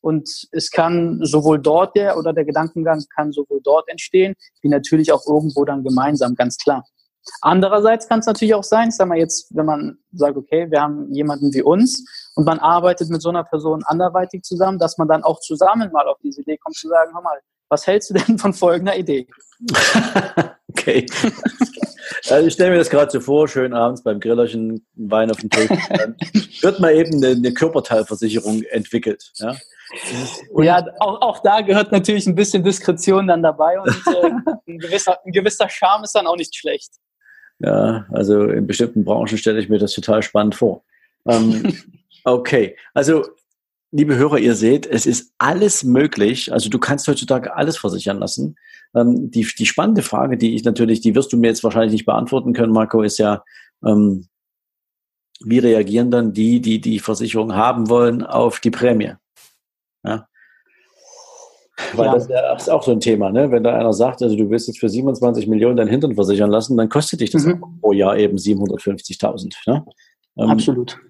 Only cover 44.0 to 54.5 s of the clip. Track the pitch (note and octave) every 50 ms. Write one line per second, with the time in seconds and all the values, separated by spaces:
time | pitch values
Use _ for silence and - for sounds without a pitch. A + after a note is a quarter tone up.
44 | D3 D3+ C#3+ B2 C#3 D3+ D3+ C3+ G#2 A#2+ A#2 G#2 A2+ A2+ C3+ D3 - - - A#2
45 | - C3 B2 - - _ _ _ - C3 D#3+ F#3 G#3 G#3 - - - B2+ B2 C3
46 | C#3+ D3+ - A2 G#2 G#2 B2+ B2+ - - - A2+ A#2 G#2+ G#2+ B2 - - C#3+ C#3+
47 | - - C#3+ C#3 - - C3+ B2+ A#2+ G2+ - - C#3+ D#3 D#3 - - G#2 F2+ F#2+
48 | - G2+ G2 G2+ G2+ F#2+ - - C#3 D3+ - _ _ - - - - _ _ A#2+
49 | A#2+ A#2+ B2 - - A#2 - A#2 G#2+ - - - A2+ - - - E3 G#3 A3+ G3+
50 | - - - A#2+ B2+ C3+ B2+ A#2 A#2 A2+ A#2 A2+ A2+ A#2+ G#2 A2+ A#2 A2+ A2+ A2
51 | - A#2 G2+ B2 C3+ - - A#2+ A#2 A#2 A2+ A2+ - A2+ G2+ A#2 A2+ A2 G#2+ G#2+
52 | - - C#3 A2 A#2+ - - C3 B2 B2 A#2+ B2 A#2 A2+ A2 A2 A2 G#2+ - A2+
53 | G#2+ G#2 - - A2 G#2 G#2 G2+ _ _ _ - - _ _ _ - A2 G#2+ G#2
54 | G#2 G#2 G2 F#2 F2+ _ _ _ _ _